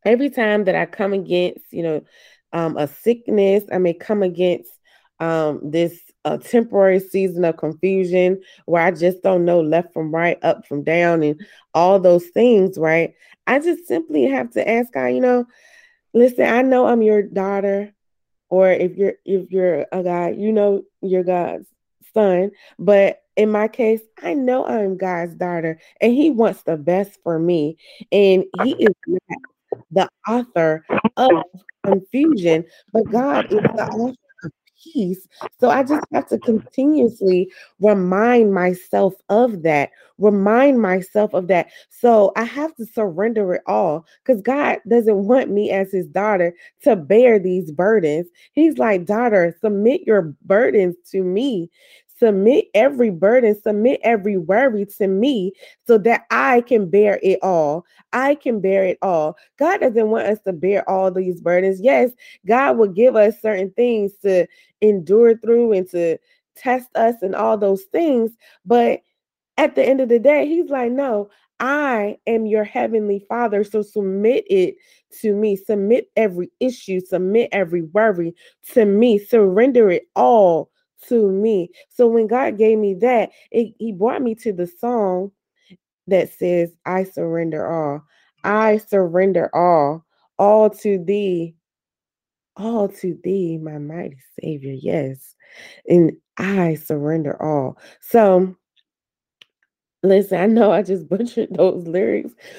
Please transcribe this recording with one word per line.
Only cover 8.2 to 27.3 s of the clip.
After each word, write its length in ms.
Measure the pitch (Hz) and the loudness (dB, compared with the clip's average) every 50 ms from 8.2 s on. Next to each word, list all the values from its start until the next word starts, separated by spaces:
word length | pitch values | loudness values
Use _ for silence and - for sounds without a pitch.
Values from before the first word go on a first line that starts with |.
| 180 180 190 190 - - - _ _ | 2 2 0 -2 -6 -14 -20 _ _
where 180 | - 165 170 165 | -2 -2 0 0
I 80 | 185 | 0
just 320 | 175 151 170 180 185 - - | 0 0 0 -2 -2 -2 -2
don't 220 | 190 185 175 175 | 0 0 2 2
know 160 | 175 175 175 | 2 2 2
left 320 | 160 151 160 170 175 - _ | 2 2 0 -2 -2 -4 _
from 200 | 165 160 156 156 | -10 -8 -6 -4
right, 240 | 165 170 175 - - - | -2 -2 -2 -2 -2 -2
up 220 | 165 156 - - _ | -2 -4 -4 -6 _
from 160 | 143 147 143 | -10 -8 -4
down, 400 | 156 165 170 170 170 170 165 156 | -2 0 0 0 0 0 0 -2
and 160 | 147 151 151 - - - _ _ _ - | -2 -4 -6 -12 -20 -20 _ _ _ 0
all 260 | 160 170 180 196 196 | 2 4 4 4 4
those 280 | 180 180 175 175 175 - | 6 4 4 4 2 -2
things, 500 | _ 214 226 247 233 196 185 190 185 156 | _ 2 4 4 4 4 2 2 -2 -2
right? 360 | 160 156 160 165 165 - - _ _ _ _ _ _ - | -2 0 0 0 0 -2 -6 _ _ _ _ _ _ -2
I 120 | 247 285 | -2 0
just 280 | 294 349 330 - - - | 0 -2 -4 -4 -4 -4
simply 380 | - 330 320 330 302 302 247 | -4 -4 -4 -2 -2 0 0
have 260 | 269 269 262 240 233 | 0 0 -2 -4 -6
to 180 | - - - - | -6 -4 -2 -2
ask 220 | 220 233 240 240 | -2 -2 -2 -4
God, 160 | - 269 254 247 | -6 -4 -4 -2
you 140 | 247 254 | -2 0
know, 240 | 254 247 247 247 240 - _ _ _ _ _ _ _ _ _ _ _ _ - | 0 0 0 0 -2 -6 _ _ _ _ _ _ _ _ _ _ _ _ 2
"Listen, 320 | 226 240 254 247 - - | 4 4 4 4 2 0
I 160 | - 226 240 | 2 2 2
know 260 | 262 262 254 254 254 214 | 2 2 2 2 2 2
I'm 140 | 240 233 | 2 2
your 200 | 220 214 214 208 202 | 2 2 2 2 0
daughter," 680 | - - 196 190 196 202 196 196 202 196 196 208 208 _ _ _ _ _ _ _ _ _ _ _ _ | -2 -4 -6 -4 -4 -4 -2 -2 -2 -2 -4 -4 -8 _ _ _ _ _ _ _ _ _ _ _ _
or 220 | 175 185 190 185 | 2 2 4 4
if 240 | 180 - 175 180 175 | 4 2 0 -4 -2
you're, 200 | 185 196 196 - - _ | -2 -2 -2 -2 -6 _
if 260 | - 196 185 180 180 | -4 -4 -4 -4 -4
you're 340 | 185 190 185 180 165 143 - - | -4 -2 0 0 0 -2 -4 -6
a 120 | - 185 180 | -6 -6 -4
guy, 260 | 180 175 175 175 170 | -4 -4 -2 -4 -4
you 220 | - - 202 214 | -4 -4 -4 -2
know 320 | 220 208 202 202 202 196 - _ _ _ | 0 2 2 2 0 -2 -4 _ _ _
you're 220 | - 190 185 185 180 | -6 -2 -2 -2 0
God's 440 | 180 180 175 170 - 85 - - _ _ _ _ _ _ _ _ _ - | 0 -2 -2 -2 -4 -6 -10 -14 _ _ _ _ _ _ _ _ _ -2
son. 380 | 214 208 196 180 175 190 202 - _ _ _ _ - | 0 2 2 2 0 -2 -4 -6 _ _ _ _ -4
But 440 | 170 190 208 196 196 185 - - _ _ _ | 2 4 4 4 4 2 0 -4 _ _ _
in 160 | - 214 220 | -2 0 0
my 160 | 214 208 214 214 | 0 0 -2 -4
case, 340 | - - 233 220 226 220 220 _ _ - - | -2 -2 0 0 0 -2 -4 _ _ -12 -8
I 100 | 349 330 | -6 -4
know 320 | 285 262 247 254 254 - | -2 -2 -2 -2 -2 -2
I'm 320 | - 240 226 202 196 190 180 | -4 -4 -4 -4 -4 -4 -4
God's 380 | 190 185 180 170 170 175 165 | -6 -6 -4 -6 -6 -8 -8
daughter, 440 | 165 180 175 175 165 160 160 160 - _ _ _ - | -8 -6 -6 -4 -4 -6 -6 -8 -10 _ _ _ -2
and 120 | - 226 240 | 0 0 2
he 160 | 269 302 320 | 2 2 0
wants 320 | 262 220 226 196 165 - - | 2 2 0 0 -2 -4 -6
the 140 | - 165 156 | -6 -6 -4
best 420 | 143 160 175 190 202 202 - _ _ | -2 -2 -2 -2 -2 -6 -10 _ _
for 160 | 170 | -6